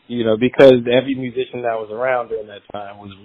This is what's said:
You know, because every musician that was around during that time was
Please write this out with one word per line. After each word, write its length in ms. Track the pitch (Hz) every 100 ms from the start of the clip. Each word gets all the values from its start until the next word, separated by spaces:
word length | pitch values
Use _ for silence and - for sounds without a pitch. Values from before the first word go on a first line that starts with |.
| _
You 180 | 120 110
know, 100 | 110
because 480 | 123 - 139 127 120
every 240 | 123 131 131
musician 460 | 127 120 127 123
that 180 | 120 113
was 100 | 107
around 400 | 107 127 127 113
during 180 | 110 107
that 200 | 101 -
time 240 | 104 101 101
was 180 | 101 95